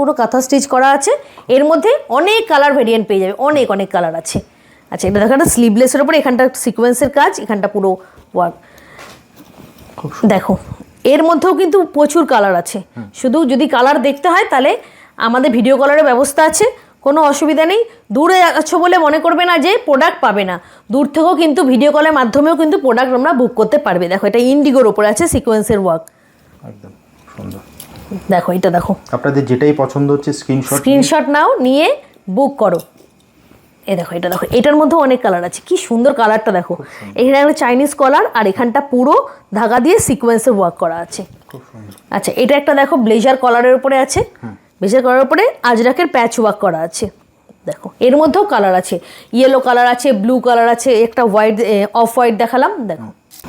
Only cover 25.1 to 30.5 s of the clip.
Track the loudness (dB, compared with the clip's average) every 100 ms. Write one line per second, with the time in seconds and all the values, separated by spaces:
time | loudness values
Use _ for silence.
25.1 | 0 -2 -2 0 -2 0 0 0 -4 -6
26.1 | _ _ _ _ _ -20 -20 -20 -20 _
27.1 | _ -20 -18 -16 -16 -20 -20 -20 -20 -16
28.1 | -12 -2 -2 0 -2 0 -2 -2 -6 -6
29.1 | -6 -2 -2 0 0 0 0 -2 -2 -2
30.1 | -2 -4 -8 -4